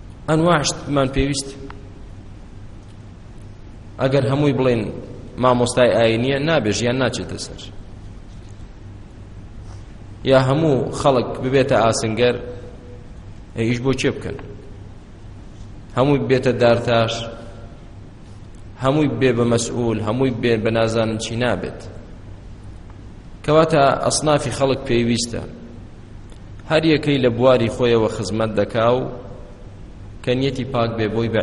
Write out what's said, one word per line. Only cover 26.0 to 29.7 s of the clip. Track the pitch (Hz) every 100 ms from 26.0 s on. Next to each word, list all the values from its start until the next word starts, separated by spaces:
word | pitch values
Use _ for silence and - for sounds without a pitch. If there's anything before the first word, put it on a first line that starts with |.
| - - - - - - -
هەر | 156
یەکەی | 160 147 143 139
لە | 123 113
بواری | 127 127 113 -
خۆیەوە | 123 117 107 -
خزمەت | 95 110 110
دەکا | 101 101 117 117 127
و | 131 - - - - - -